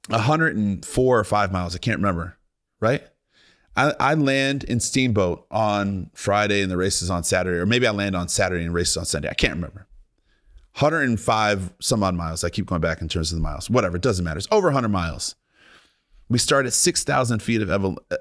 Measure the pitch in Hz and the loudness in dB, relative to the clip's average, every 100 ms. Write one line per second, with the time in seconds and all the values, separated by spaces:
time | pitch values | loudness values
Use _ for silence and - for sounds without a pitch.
0 | - 113 113 156 160 107 104 95 - - | -4 0 2 2 2 0 -2 -2 -4 0
1 | 127 120 101 104 98 92 87 90 117 85 | 4 4 4 0 0 -2 -4 -4 -2 0
2 | 101 85 85 - _ _ _ - 110 143 | 0 -2 -6 -14 _ _ _ -4 -2 -2
3 | - _ _ _ _ _ _ - 143 - | -6 _ _ _ _ _ _ 0 2 2
4 | 139 156 139 135 135 139 135 117 - 135 | 2 2 2 2 2 -2 -2 -2 0 0
5 | 131 104 90 82 - 110 107 104 98 95 | 2 2 2 -2 -4 -2 0 0 0 -4
6 | - - - 101 104 101 95 90 95 - | -8 -6 0 2 2 2 0 0 0 -2
7 | 87 87 80 92 90 85 92 123 120 101 | -2 -2 0 0 0 0 2 2 2 0
8 | 101 90 87 - 92 90 82 85 85 - | -2 -2 -2 0 0 0 -2 -2 0 -2
9 | 95 76 76 - - 82 82 - - - | -4 -4 -4 -2 -2 -2 -10 -12 -20 -20
10 | - _ _ _ _ - _ - 151 160 | -20 _ _ _ _ -20 _ 0 2 2
11 | 131 110 - 110 107 101 90 - - 117 | 0 0 2 2 2 2 -2 -6 -2 0
12 | 95 87 82 82 87 - 92 87 82 80 | 2 0 -4 -4 -4 -4 -4 -2 0 -2
13 | 80 87 80 82 76 76 - 113 92 90 | -4 -4 -2 -2 -4 -4 -2 0 0 -2
14 | 127 92 85 78 - 214 180 139 113 98 | -2 0 -2 -4 0 2 2 2 0 0
15 | 82 67 - - _ _ - - _ _ | -2 -6 -10 -12 _ _ -20 -20 _ _
16 | _ - - 120 - 139 127 - 175 - | _ -18 -4 -2 2 2 2 2 0 0
17 | - 135 120 113 - 113 101 98 95 - | 0 0 2 0 0 0 0 0 0 -4
18 | - 87 | -6 -6